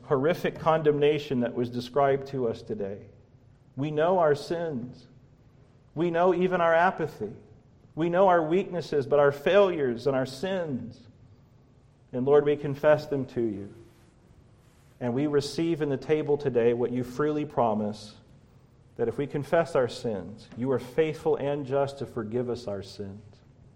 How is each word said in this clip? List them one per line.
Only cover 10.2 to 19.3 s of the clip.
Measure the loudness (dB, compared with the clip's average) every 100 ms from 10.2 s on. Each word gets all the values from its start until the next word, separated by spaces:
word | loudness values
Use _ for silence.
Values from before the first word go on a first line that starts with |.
| -2
sins. | -4 -4 -4 -4 -6 -8 -16 -20 -20 -20 -20 _ _ _ _ _ _ _
And | -4 4
Lord, | 6 6
we | 2
confess | -2 0 4 4 2
them | -6 -4
to | -4
you. | -4 -4 -12 -18 -20 _ _ _ _ -20 _ _ _ _ _ -8
And | -4
we | -2 0
receive | 0 0 -2 -2 -2
in | -2
the | -4
table | 0 0 0 0
today | 0 2 4
what | 2 0
you | -2
freely | -4 -2 -2 -2
promise, | -2 0 2 0 -4 -6 -14 -20 -20 -20 _ _ _ _ _ -6
that | -4
if | -2
we |
confess | -4